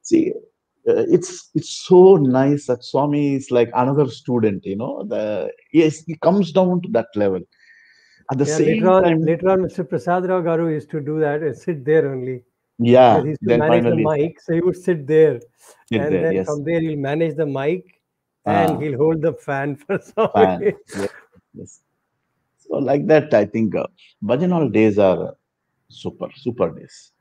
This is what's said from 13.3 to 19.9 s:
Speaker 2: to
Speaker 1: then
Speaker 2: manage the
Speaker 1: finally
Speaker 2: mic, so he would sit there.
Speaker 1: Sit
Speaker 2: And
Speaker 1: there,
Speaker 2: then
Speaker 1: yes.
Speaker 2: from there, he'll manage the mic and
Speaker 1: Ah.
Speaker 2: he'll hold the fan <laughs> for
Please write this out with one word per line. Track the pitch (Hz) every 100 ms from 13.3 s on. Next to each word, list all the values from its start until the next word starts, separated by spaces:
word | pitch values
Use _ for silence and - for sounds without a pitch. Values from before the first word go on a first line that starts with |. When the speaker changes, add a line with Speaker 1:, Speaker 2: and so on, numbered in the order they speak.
| 147
Speaker 2:
to | -
Speaker 1:
then | 120
Speaker 2:
manage | 120 117
the | 120
Speaker 1:
finally | -
Speaker 2:
mic, | 110 151 160 -
so | -
he | 165
would | 180 180
sit | - 170 139
there. | 156 156 120 - _ - _ _
Speaker 1:
Sit | 113
Speaker 2:
And | 151
Speaker 1:
there, | 90
Speaker 2:
then | 165
Speaker 1:
yes. | 185 95
Speaker 2:
from | 147
there, | 143 165
he'll | 160 147
manage | 139 151 165
the | 147
mic | 151 135 143 180 _ _ _ _ _ _
and | - 104 95 -
Speaker 1:
Ah. |
Speaker 2:
he'll | 151 127
hold | 156 160
the | 160
fan | 156 - 139 143
<laughs> | 139
for | -